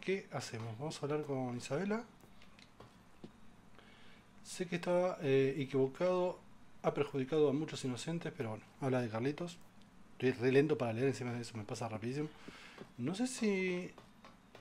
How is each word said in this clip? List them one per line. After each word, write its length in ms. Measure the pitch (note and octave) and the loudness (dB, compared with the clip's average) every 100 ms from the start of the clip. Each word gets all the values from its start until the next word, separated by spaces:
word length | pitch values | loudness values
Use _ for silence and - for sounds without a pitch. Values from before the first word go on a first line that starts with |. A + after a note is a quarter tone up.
qué 260 | - G3 - | -2 -2 -2
hacemos. 440 | C#3+ - A#2 A2+ A2 | -6 -6 -6 -8 -6
Vamos 200 | D3+ D3 | -6 -4
a 60 | C#3 | -2
hablar 200 | D3+ C#3 | -2 0
con 300 | C3+ B2+ A#2+ | -2 -2 -4
Isabela. 480 | - C#3+ G3 A3 A#3+ - - - - - - - - - - - - - - - - - - - - - - - | -2 -2 0 -2 -4 -16 -20 -20 -20 -20 -20 -20 -20 -20 -20 -18 -18 -16 -20 -20 -20 -20 -20 -20 -18 -20 -20 -20
Sé 240 | - - F3 | -14 -6 -2
que 100 | F3 | -2
estaba, 420 | F3 F3+ F#3 - | 2 4 4 2
eh, 320 | D3 C3+ C3+ D3+ | 4 6 6 2
equivocado, 800 | C3 C3+ C3+ - F3+ F3+ F3+ - - - - - | 0 4 2 4 2 4 2 -2 -12 -20 -18 -2
ha 100 | E3+ D#3 | 0 0
perjudicado 520 | C#3 C#3 C3 D#3 D3 | 0 0 2 6 6
a 60 | |
muchos 320 | C3+ D#3 C3+ C3+ | 4 0 -4 -4
inocentes, 480 | A#2+ - E3 D#3+ - | -4 -4 -4 -4 -4
pero 140 | A2+ | -4
bueno, 160 | A2 - - | -4 -10 -4
habla 180 | C3+ B2+ | 2 2
de 100 | A#2+ | 2
Carlitos. 500 | A2 B2+ D3 F3 - - - - - - | 0 0 -2 -6 -8 -18 -20 -20 -20 -18
Estoy 180 | - B2+ | 0 2
re 200 | B2+ B2 | 4 6
lento 240 | C3 D3+ D3+ | 6 6 4
para 160 | A#2+ | 2
leer, 180 | A2+ C3+ | 2 2
encima 220 | B2+ B2 | 0 -2
de 100 | A#2+ | -4
eso 140 | A2+ A2 | -6 -8
me 100 | G#2 | -8
pasa 220 | B2 A#2 | -6 -4
rapidísimo. 420 | G#2+ A#2 C3+ D#3 - - - - - - - | -4 -4 -4 -4 -8 -18 -16 -18 -16 -16 -6
No 160 | C3+ | -4
sé 140 | F#3+ B3+ | -2 -2
si 640 | - A3 G3 F#3 F3+ F3+ - - - - - - - | 0 2 2 2 0 -4 -12 -20 -20 -20 -20 -20 -20